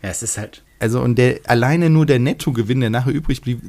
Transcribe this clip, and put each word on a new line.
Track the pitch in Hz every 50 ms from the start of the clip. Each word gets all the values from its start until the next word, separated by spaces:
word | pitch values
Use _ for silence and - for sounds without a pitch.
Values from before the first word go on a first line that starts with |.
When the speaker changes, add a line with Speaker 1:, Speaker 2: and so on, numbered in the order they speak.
| -
Speaker 1:
Ja, | 98
es | 87 - 117
ist | 107 - -
halt | 107 - - - _ _ _ _
Speaker 2:
Also | - 110 117 127
und | 127 120 120 110
der, | 123 127 127 - -
alleine | - 120 117 117 127 151 170 175 160
nur | 156 156 156 147
der | 139 127
Nettogewinn, | 123 139 - - - - 131 117 113 101 127 131
der | 127 110
nachher | 110 120 127 135 151
übrig | 143 - - 139 -
blieb, | - 127 123 117 -